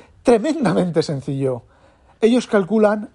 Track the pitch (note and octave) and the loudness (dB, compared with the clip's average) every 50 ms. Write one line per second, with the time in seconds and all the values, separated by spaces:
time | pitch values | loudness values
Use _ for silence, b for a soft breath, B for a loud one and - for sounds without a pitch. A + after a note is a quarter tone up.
0 | b b b _ _ - A#3+ G#3+ G#3 D#4+ D4+ E4 C4+ F3 E3+ G3 F3+ F3+ D#3 E3 | b b b _ _ 2 2 4 2 -2 -2 -2 -2 0 0 0 -2 0 0 -2
1 | D3 - D3+ C3+ C3 - C#3 C3+ C3+ C3 B2+ A#2+ - b b b b b b b | -2 -2 -4 -8 -6 -6 -6 -4 -4 -4 -4 -6 -10 b b b b b b b
2 | b b b b - A3 A#3+ B3 - - - G#3 G3 E3 G#3 A3 G#3 G#3 G#3 G#3+ | b b b b 0 2 2 2 0 0 0 0 0 0 0 2 2 2 0 -2
3 | G#3 - _ | -6 -12 _